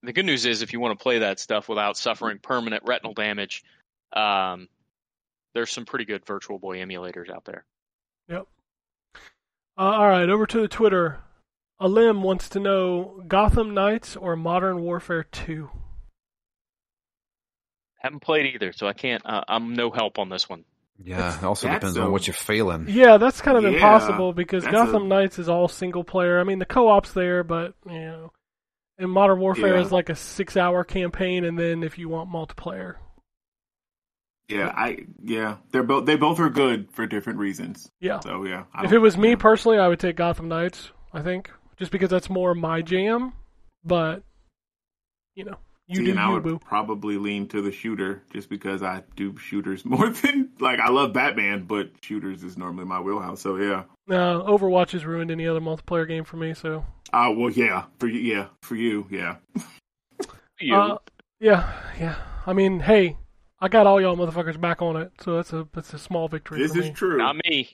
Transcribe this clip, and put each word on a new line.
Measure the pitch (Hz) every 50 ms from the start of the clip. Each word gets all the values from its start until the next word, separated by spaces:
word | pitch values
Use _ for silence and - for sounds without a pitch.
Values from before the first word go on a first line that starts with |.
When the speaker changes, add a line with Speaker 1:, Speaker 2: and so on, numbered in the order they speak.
| -
Speaker 1:
The | 123 117
good | 127 196
news | 185 147 127 113
is, | 123 117 104
if | 113 107 -
you | 117
wanna | 120 117 107
play | 101 - 131 123 117
that | 110 101 98 -
stuff | - - 117 107 101 -
without | 107 104 104 104 101 -
suffering | - 123 110 101 117 113 104 101
permanent | - - 135 123 117 117 110 107 -
retinal | - 123 117 - 113 107
damage, | 113 107 107 104 101 101 98 - - _ _ _ _ _ _ _ _ _ _ -
um, | 107 107 104 101 98 92 92 92 92 92 - _ _ _ _ _ _ _ _ _ _ _ _ _ _ _ _ _
there's | 117 117 -
some | - - 117
pretty | - - 131 117
good | 104 107 98 _
Virtual | - 104 98 - - 101 98
Boy | 92 95 92 92
emulators | 92 92 92 90 90 90 90 90 87 90
out | 90 87 _
there. | - - - _ _ _ _ _ _ _ _ _ _ _ _ _ _
Speaker 2:
Yep. | 170 180 190 _ _ _ _ _ _ _ _ _ _ _ _ _ _ - - - _ _ _ _ _ _ _ _ _ -
Uh, |
all | 190 196 208 220 208 208
right, | 190 180 175 170
over | 196 214 214
to | - - 233
the | 220 208
Twitter. | - - 226 214 190 185 170 160 143 - - - _ _ _ _ _ _ _ _ _ _
Alim | 196 185 196 220 226 233 214 202
wants | 190 190 190 185 - -
to | - 202
know | 202 196 196 190 185 180 180 175 180 196 - 190 180 165
Gotham | 190 190 208 214 - 240 226 214 208
Knights | 196 196 202 214 233 - - -
or | - 196 180 170
Modern | 165 165 165 170 185 180 190 185 175
Warfare | 170 175 175 175 - - 180 165 156
two. | _ - - - - 160 156 151 139 - - - - - - - - _ _ _ _ _ _ _ _ _ _ _ _ _ _ _ _ _ _ _ _ _ _ _ _ _ _ _ _ _ _ _ _ _ _ _ _ _ _
Speaker 1:
Haven't | - 131 147 143
played | - - 160 156 143 135 127
either, | 117 101 92 87
so | - 110 101
I | 101
can't. | - - 131 120 113 -
Uh, | - 110 104 - -
I'm | 104 113 117 117 120
no | 120 120 120
help | 113 127 113 104 - -
on | 101 95
this | 95 90 - -
one. | 92 85 82 _ _ _ _ _ _ _ 95
Speaker 3:
Yeah, | 87 90 92
Speaker 4:
That's, | 90 87 82 78
Speaker 3:
it | 90
also | 92 101 - - 123
Speaker 4:
that's | 151 -
Speaker 3:
depends | - 98 87 -
Speaker 4:
a | -
Speaker 3:
on | 101
what | 98 98 - -
you're | 85
feeling. | - - - 107 110 110 92 85 82 80 73
Speaker 2:
Yeah, | 196 233 262 240 220 208
that's | 220 262 - -
kind | - 294 269 240
of | 214
Speaker 4:
Yeah, | 196
Speaker 2:
impossible | 139 160 190 208 214 220 214 214 202 202 185 180 175
because | 175 180 - 185 180 175
Speaker 4:
that's | 120 185
Speaker 2:
Gotham | 214 233 226 220 214 202
Speaker 4:
a | 190
Speaker 2:
Knights | 196 196 196 190 - -
is | 175 165
all | 170 175 180 170
single | - - 190 180 175 180 175
player. | - - 185 180 175 175 175
I | 180
mean, | 196 196 190
the | 180
co-op's | - - 254 247 220 208 202 196 - -
there, | 190 180 180 180 180 175
but, | 165 165 165 165 175 - _ _ 185
you | 170 165
know, | 160 160 160 160 160 165 _ _ _ _ _ _ _ _ _ _ _ _ _ _
and | 185 185
Modern | 185 190 202 196 190 180
Warfare | 190 190 185 - 214 196 190
Speaker 4:
Yeah. | 180
Speaker 2:
is | 180 -
like | 185 180 170 -
a | 165
six-hour | - - - - - 196 - - 196 180 180 175 180 175
campaign, | - - 196 180 175 - - 190 180 180 180 180
and | 170 170 170
then | 170 170 170 165 165
if | 160 - -
you | 170 160
want | 160 160 165 185
multiplayer. | 175 165 160 151 - - - 180 185 190 185 180 180 - - - - _ _ _ _ _ _ _ _ _ _ _ _ _ _ _ _ _ _ _ _ _ _ _ _ _ _ _
Speaker 4:
Yeah, | 107 104 98 87 -
I, | - 113 120 - - - - - - -
yeah, | 110 113 110 110 107 104 - _ _
they're | - 131 127
both, | 117 135 139 120
they | 131 156 147
both | 147 151 165 160
are | 170 156
good | 120 143 139 127 117 110 98 -
for | - - 113 113
different | - 104 101 117 110 101
reasons. | 101 98 95 98 - 87 101 - - - _ _
Speaker 2:
Yeah. | 175 185 - -
Speaker 4:
So, | - - - 92 98
yeah, | 95 92 90 95 _ _
I | - -
Speaker 2:
If | -
Speaker 4:
don't, | 202
Speaker 2:
it | 233
was | 220 220 180 175
me | 208 226
Speaker 4:
yeah. | 240
Speaker 2:
personally, | 233 - 220 220 220 - 233 226 214
I | 190 180
would | 175 165
take | - 185 165 156
Gotham | 170 170 170 - 165 165
Knights, | 165 165 170 185 - - - - _ - - - -
I | 160
think, | 147 175 180 185 202 - - - _ _ - _
just | 190 170
because | - 190 190 180
that's | 185 185 - -
more | 190 185 180 180 175
my | 175 165 160 160 165
jam, | 160 160 180 185 190 208 226 240 254 262 247 - - _ _ _ _ - _ _ _
but, | 165 180 170 160 160 156 196 - - _ _ _ _ _ _ _ _ _ _ _ _ _ _ _ _ _ _ _ _ _
you | 196 190
know, | 202 196 - - _ _ _ _ _
you | 175 190
Speaker 4:
See, | -
Speaker 2:
do | 180
Speaker 4:
and | 190 190
I | 208 -
Speaker 2:
you, | -
Speaker 4:
would | 107 -
Speaker 2:
boo. | 165 160 160
Speaker 4:
probably | - - - 104 107 107 107 104 101 104 104 98
lean | 101 101 104 101 101 98
to | - 104
the | 101 101
shooter | 95 - - 113 110 98 98 95 98 98 _ _ -
just | 104 98 _
because | 104 98 - 98 98 95 98
I | 92 92 95 95 _ -
do | - 98 98 98 -
shooters | - - - 101 98 95 95 92 -
<laughs> |
more | - 123 - - 233
than, | 233 - - 285 285 277 262 - _ _
like, | 123 127 127 -
I | 113 123
love | 123 139 143 127 98
Batman, | 127 127 147 135 110 104 101 101 101 90
but | 87 107 104 95 - _ _
shooters | - - 107 107 - 95 95 90 90
is | 90 90 87
normally | 90 90 87 92 90
my | 92 92 92
wheelhouse, | 90 95 101 104 95 92 90 -
so | - 101 95
yeah. | 92 101 101 98 92 92 - _ _ _ -
Speaker 2:
No, | 190 180 180 175 175 170 185
Overwatch | 202 208 208 196 185 180 185 180 -
has | - 180 151
ruined | 156 165 165 165 170
any | 165 165 165 165
other | 165 160
multiplayer | 160 160 160 160 - - 175 170 160
game | 160 165 160 160
for | - -
me, | 165 160 160 156
so. | - - 160 156 156 156 - - - _ - -
Speaker 4:
Uh, | 120 120 123 110 110
well, | 120 120
yeah, | 104 123 120 113 95 92 90 - _ _
for | 123 120
you, | 113 120
yeah, | 110 117 110 101 98 98 _ _ -
for | - 120
you, | 110 113 117 107 104 101 92
yeah. | 98 92 90 87 90 - _ _ _ 208 - - - - _ _ _ _ _ _ _ _ 392 - - - _ _ _ _
Speaker 1:
You. | 381 - -
Speaker 2:
Uh, | - 202 208 208 - _ - _ _ - _ _ _
yeah, | 220 220 208 175 175 - - - - - - -
yeah. | 165 165 156 - - - - - -
I | - 185
mean, | 196 196 196 190 175
hey, | 143 147 220 214 190 170 151 - - - _ _ _ _ _ _
I | 190 190
got | 196 226 208
all | 196 196 196
y'all | 190 185 180
motherfuckers | 175 175 165 156 175 170 160 160 160
back | 170 175 165 -
on | 175 170 160
it, | 160 165 185 _ -
so | - 185 170
that's | 165 170 -
a, | - 160 160 156 -
that's | 170 156 - -
a | 147
small | - - 185 170 165 160
victory | 160 151 - - 160 -
Speaker 4:
This | 139 156 156
Speaker 2:
for | 175
Speaker 4:
is | 175
Speaker 2:
me. | 156 147
Speaker 4:
true. | - - 185 170 135
Speaker 1:
Not | 113 127 143 156 160 175
me. | 160 139 127 -